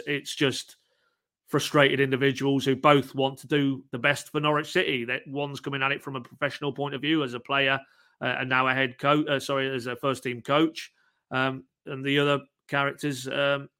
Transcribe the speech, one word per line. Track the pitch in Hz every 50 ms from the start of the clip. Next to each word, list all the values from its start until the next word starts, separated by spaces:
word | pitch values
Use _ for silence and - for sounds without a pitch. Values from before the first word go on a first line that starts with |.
| -
It's | 147 147 139 - - -
just | - 147 131 127 - - - - _ _ _ _ _ _ _ _ _ _ _ _ _ _
frustrated | - - 147 - - 151 151 139 139 143 135
individuals | 139 131 131 123 139 139 131 - 139 139 139 135 131
who | 139 135
both | 131 147 151 147 139 127 - -
want | 135 131 135 139 -
to | -
do | - 156 147 139 139 135 123 - _
the | - 120
best | 127 143 143 - - -
for | - 151
Norwich | 147 151 147 147 156 -
City. | - 180 - - 139 123 117
That | 120 127 139 -
one's | 147 135 143 143 139 139 131
coming | - 143 139 135
at | 135 135
it | 143 -
from | - 143 135
a | 127
professional | 120 - - - 147 135 - - 147 143
point | 131 139 143 139 139
of | 127
view | 147 147 160 156 139
as | 123
a | 123 120
player, | - - 139 139 139 135 135 135 - _ _ _ _ _ _ -
uh, | 131
and | 127 127 131 131 127
now | 131 131 131 131
a | 131
head | 135 135 123 123 -
coach, | 139 143 151 151 151
uh, | 151 143 135
sorry, | - - 139 135 135 135 135
as | 123 113
a | 127 120
first | - - 135 127 131
team | - 127 123 117
coach. | - 139 139 151 165 160 - - - - _ _ _ _ _ _ _ -
Um, | 131 131 131 131 135 135 - _ _ _ _
and | - 143 131 135
the | 139 139 143
other | 143 143 143 135 131 - _ _ _ -
characters, | 143 139 139 143 139 - 151 147 135 127 131
um, | 131 131 139 143 139 143 139 139 - _